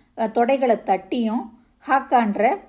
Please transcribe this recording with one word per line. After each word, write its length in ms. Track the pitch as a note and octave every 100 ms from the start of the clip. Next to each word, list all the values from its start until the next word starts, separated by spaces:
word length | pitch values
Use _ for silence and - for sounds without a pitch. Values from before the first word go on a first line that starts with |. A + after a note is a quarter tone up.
| _ -
அ, 120 | A3
தொடைகளை 480 | A#3 A#3+ C4+ C4 A3
தட்டியும் 760 | - F#3+ - B3 A3 A#3 A#3+ - _ _ -
ஹாக்கான்ற 680 | C4+ C4 B3+ A3 G3+ A3+ G4